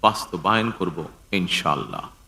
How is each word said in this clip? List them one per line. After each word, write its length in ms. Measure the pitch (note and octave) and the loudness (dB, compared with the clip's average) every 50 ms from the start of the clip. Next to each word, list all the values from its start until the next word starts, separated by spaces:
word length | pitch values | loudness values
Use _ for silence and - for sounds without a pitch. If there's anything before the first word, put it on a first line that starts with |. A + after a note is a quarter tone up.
বাস্তবায়ন 680 | - G#2+ G#2+ - - - - F2 D#2 F#2+ G#2+ A2 A2 A2+ | 6 4 4 4 -6 -6 -6 -2 2 2 4 4 2 0
করব 380 | A2 - F#2+ F2 D#2 D#2+ D#2 - - - - - - | -2 -2 -4 -4 -4 -6 -10 -10 -12 -20 -12 -4 -2
ইনশাআল্লাহ। 800 | G2 F2+ F2 - - - E2 D2 C#2 A1+ - - - - - - - - | 0 0 0 -2 0 0 0 0 0 -2 -8 -10 -10 -12 -12 -18 -20 -20